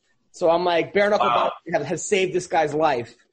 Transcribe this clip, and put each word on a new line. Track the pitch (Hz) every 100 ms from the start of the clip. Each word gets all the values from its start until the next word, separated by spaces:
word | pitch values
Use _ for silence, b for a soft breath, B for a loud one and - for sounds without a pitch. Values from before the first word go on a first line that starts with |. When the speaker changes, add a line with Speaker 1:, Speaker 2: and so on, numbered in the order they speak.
| _ _ _
Speaker 1:
So | - 170
I'm | 170
like, | 180 170 156
bare | 202 208
knuckle | 208 123
Speaker 2:
Wow. | 120 -
Speaker 1:
boxing | - -
has, | 170 143
has | 165 -
saved | 196 185
this | 175 175
guy's | 170 151
life. | 151 156 127 117 - _